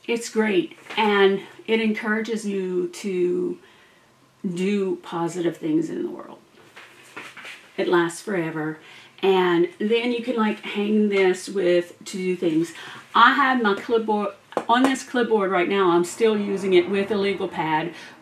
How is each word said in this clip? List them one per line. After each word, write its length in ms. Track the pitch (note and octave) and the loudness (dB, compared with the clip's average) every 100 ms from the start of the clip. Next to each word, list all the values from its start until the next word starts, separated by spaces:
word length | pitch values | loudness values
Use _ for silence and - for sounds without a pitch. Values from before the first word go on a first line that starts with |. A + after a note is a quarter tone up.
| - | -6
it's 220 | A#3 - | -6 -2
great, 480 | A3 A3 F#3 D#3+ - - - | -2 2 0 -2 -10 -10 -2
and 460 | G#3 G3+ G3 G3 - - - | 2 6 4 4 -6 -16 -2
it 140 | A3+ | 0
encourages 640 | A3 G#3+ A3+ G#3+ A3+ G#3+ G#3 | 2 -2 -2 -2 -2 -6 -4
you 440 | G3 F#3 F3+ F3+ | -4 -2 -2 -4
to 680 | - G#3 F3+ F3+ F3+ F3+ F3+ - - _ _ _ _ _ _ F#3+ F3 | -6 -6 -2 0 0 -4 -6 -14 -20 _ _ _ _ _ _ -8 -2
do 400 | F#3+ G3+ F#3+ F3 | -2 0 -2 -4
positive 540 | - E3+ E3+ F3 E3+ - | -6 -6 -4 -2 -4 -4
things 320 | D#3+ D#3 - | -2 -2 -2
in 120 | - | -6
the 80 | - | -8
world. 300 | - - - _ - - - - - - - - - - - - - | -10 -16 -20 _ -20 -20 -20 -20 -20 -20 -18 -18 -18 -18 -20 -14 -4
It 140 | F3 | 2
lasts 320 | F3 E3+ - | 2 2 -4
forever, 580 | - F#3+ D#3+ D#3+ D#3 D#3 - - - - | -4 -4 -2 -4 -6 -8 -16 -20 -20 -2
and 460 | F#3+ F#3 F3+ E3+ F3 - | 2 4 4 2 0 -2
then 340 | G#3 A#3 A#3+ | 0 0 0
you 100 | A#3 | -2
can, 140 | A#3 A#3 | -2 0
like, 240 | G#3+ - | 0 -2
hang 480 | - G3+ G#3 G#3+ G#3 | -6 -4 0 2 4
this 400 | G3 F#3+ F#3 - | 4 2 2 -4
with 440 | G3 F3+ F3 F3 - - | -2 2 2 0 -14 -10
to 120 | F#3+ | -4
do 180 | F#3 F3+ | -2 0
things. 340 | F3 D#3 E3+ - - - - | 0 0 -2 -6 -18 -18 -2
I 200 | - A#3 | 6 6
have 280 | C4+ C#4 B3+ | 6 2 2
my 120 | G#3+ | 0
clipboard, 560 | G3 - A#3 G#3+ G#3 G3+ - _ - - | -2 0 0 0 -2 -2 -8 _ -8 2
on 140 | A#3+ | 4
this 200 | C4+ C4 | 4 0
clipboard 480 | - B3 A3+ A3 F#3+ | -4 -2 2 2 2
right 160 | F#3 F3+ | 0 0
now, 240 | G3 F#3 | 2 4
I'm 140 | F3+ F3 | 4 0
still 320 | - A3 G#3 | 2 2 2
using 360 | G3+ G3 F#3+ | -2 -2 4
it 160 | F3+ F3 | 4 4
with 220 | G3 G3 | -2 0
a 60 | G#3 | 0
legal 320 | G3 F#3 F#3 | 0 -2 -4
pad 440 | F#3 D#3+ D#3 E3+ - - - | -4 -2 0 -2 -10 -18 -10